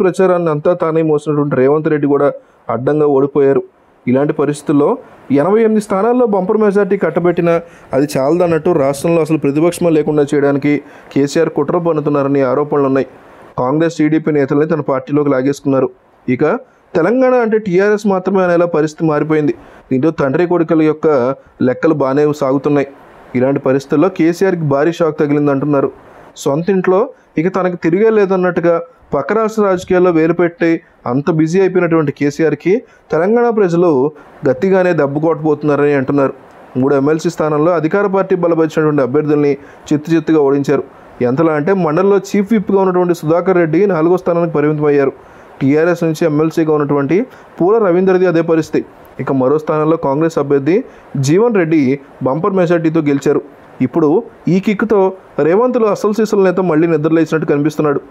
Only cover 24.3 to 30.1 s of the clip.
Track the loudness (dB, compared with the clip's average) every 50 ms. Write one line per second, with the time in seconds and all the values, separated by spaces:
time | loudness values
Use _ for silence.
24.3 | 0 0 0 0 0 -2 -2 -2 0 0 0 0 0 0 -2 -2 0 -2 -2 0
25.3 | 0 0 0 0 0 0 -2 0 0 0 0 -2 -6 -12 -20 -20 -20 -20 -20 -20
26.3 | _ -8 -4 -4 -4 -2 -2 -2 -2 0 0 2 2 0 0 -2 -6 _ _ _
27.3 | _ -4 -2 -2 -2 -2 -2 -2 -4 -4 -2 -2 0 2 2 2 2 2 2 2
28.3 | 0 0 0 0 -2 0 0 0 0 0 -2 -8 -16 _ -10 _ -4 -4 -2 -2
29.3 | -2 -2 -2 -2 -2 0 0 0 0 -2 -2 0 2 2 2 2